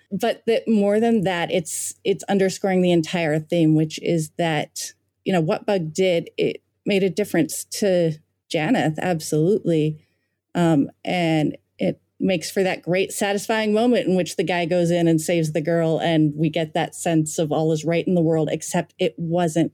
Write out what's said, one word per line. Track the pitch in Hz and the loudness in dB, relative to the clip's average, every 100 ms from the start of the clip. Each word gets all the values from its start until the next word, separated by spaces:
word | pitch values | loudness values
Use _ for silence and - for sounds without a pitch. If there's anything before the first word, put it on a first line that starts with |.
| _ | _
But | 196 233 - - | -4 -4 -2 0
that | 226 - | 0 2
more | 220 202 214 | 2 4 2
than | 233 226 | 2 2
that, | 185 175 156 | 2 0 0
it's, | 170 165 - - - | -2 -2 -6 -8 -6
it's | 165 175 - | -2 -2 0
underscoring | 196 190 - 196 185 | 0 0 0 0 2
the | 180 | 4
entire | 170 156 180 160 156 | 2 2 -2 0 0
theme, | 156 175 156 156 | 0 2 4 4
which | 156 - | 2 -2
is | - 170 156 - | -2 -2 -2 -2
that, | 165 151 - - - - _ _ | 0 0 -4 -8 -14 -14 _ _
you | - | -2
know, | 185 | 0
what | 160 220 - | 0 -2 0
Bug | 196 156 | -2 -2
did, | 151 185 170 - - | 0 2 2 -2 -4
it | 170 - - _ | -4 -4 -14 _
made | - 196 | -2 0
a | 190 | 0
difference | 165 202 175 156 - - | -2 -2 0 -2 -4 -10
to | - 202 180 165 151 _ _ _ | -2 0 2 2 -2 _ _ _
Janeth, | 165 160 226 139 156 | -4 0 0 0 -2
absolutely. | 185 165 - 151 165 214 170 160 151 151 _ _ _ _ _ 175 | -4 -4 -2 0 2 2 0 0 0 -4 _ _ _ _ _ 0
Um, | 170 147 - - - | 2 2 0 -4 -4
and | 180 165 160 160 - _ _ | -2 0 0 0 -4 _ _
it | 185 - _ _ | -4 -4 _ _
makes | 190 180 - | -2 -2 -2
for | 208 | -2
that | 185 165 | -2 -2
great, | 160 185 196 | -2 -2 -2
satisfying | - 202 202 - 220 220 | -2 -2 -2 -2 0 2
moment | 208 247 226 - | 2 4 2 2
in | 185 | 0
which | 170 - | 0 -2
the | |
guy | 180 175 165 | -2 -2 0
goes | 180 170 | 2 2
in | 175 170 | 2 4
and | 160 | 2
saves | 156 175 156 | 2 0 0
the | 156 | -2
girl, | 151 170 160 156 | 0 0 2 0
and | 170 160 151 147 | 2 2 2 2
we | 160 | -2
get | 170 156 | -2 -4
that | 170 151 - | -2 -4 -4
sense | 180 160 156 - | 0 0 0 -2
of | 151 | -2
all | 147 160 | 0 0
is | 156 151 | 0 0
right | 170 - | -2 0
in | 180 | 0
the | |
world, | 160 160 151 | 2 2 0
except | 156 - 180 170 - | -4 -4 -4 -6 -4
it | 185 - | -4 -4
wasn't | 170 175 170 156 185 | -4 0 0 0 -2